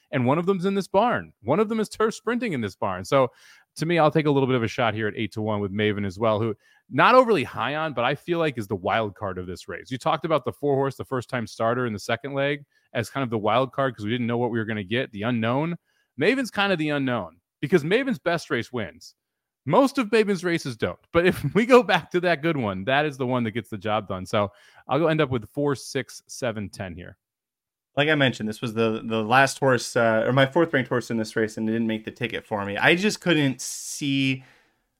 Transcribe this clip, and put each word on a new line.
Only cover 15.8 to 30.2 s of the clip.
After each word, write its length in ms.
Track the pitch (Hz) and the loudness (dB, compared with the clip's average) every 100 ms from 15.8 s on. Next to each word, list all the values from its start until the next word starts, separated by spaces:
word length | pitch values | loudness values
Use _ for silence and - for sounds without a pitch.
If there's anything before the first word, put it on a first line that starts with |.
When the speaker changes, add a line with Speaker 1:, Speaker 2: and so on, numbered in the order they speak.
| _ _ _ - | _ _ _ 0
Speaker 1:
Maven's 300 | 165 262 240 | 0 2 -2
kind 220 | - 202 | -2 0
of 80 | 180 | 0
the 80 | 151 | 0
unknown 480 | 147 131 120 85 - _ _ | -2 0 -2 -4 -12 _ _
because 240 | 147 180 | 0 2
Maven's 340 | 147 220 269 190 | 4 0 0 -2
best 320 | 175 170 - | -2 -2 0
race 220 | 123 113 | -2 -2
wins. 420 | 123 90 80 - _ _ _ _ _ - | -6 -6 -10 -20 _ _ _ _ _ 2
Most 320 | 190 269 - | 4 4 2
of 100 | 214 | 2
Maven's 340 | 226 202 190 | 2 2 0
races 340 | 175 165 139 113 | -2 -2 -4 -4
don't. 220 | 95 - _ | -4 -4 _
But 140 | 170 180 | 2 4
if 180 | - | 2
<laughs> 100 | 143 | 0
we 100 | 190 | 0
go 200 | 233 240 | 6 6
back 260 | 180 180 - | 6 0 0
to 100 | 180 | -2
that 200 | 180 160 | 0 0
good 140 | 160 151 | 0 0
one, 280 | 107 95 98 | -2 -2 0
that 200 | 135 156 | 2 0
is 100 | 135 | -2
the 80 | 127 | -2
one 180 | 127 | 0
that 80 | 113 | 0
gets 180 | 113 107 | -4 -6
the 80 | 110 | -6
job 300 | 107 107 98 | -2 -2 -2
done. 180 | 95 92 | -6 -2
So 240 | 110 101 - - - - | 0 0 -4 -20 -20 -2
I'll 100 | 139 | 0
go 80 | 160 | 2
end 140 | 156 | 2
up 100 | 147 | 0
with 180 | 127 104 | -2 -4
four, 280 | - 147 131 | -2 -2 -2
six, 460 | - 135 120 - - | -4 -8 -8 -14 -18
seven, 420 | - 123 107 98 | -6 -6 -4 -8
ten 260 | - 95 87 | -10 -12 -12
here. 200 | 90 95 _ _ _ _ _ _ _ - | -16 -20 _ _ _ _ _ _ _ -2
Speaker 2:
Like 120 | 147 | 2
I 60 | |
mentioned, 340 | 151 135 127 107 | 4 2 2 -4
this 140 | 107 | -4
was 120 | 123 | -4
the, 280 | 110 113 110 | 0 0 0
the 180 | 113 110 | -2 -2
last 360 | 107 127 135 - | 4 4 4 2
horse, 360 | 135 120 - 123 | 2 2 0 2
uh, 280 | 113 110 | 4 4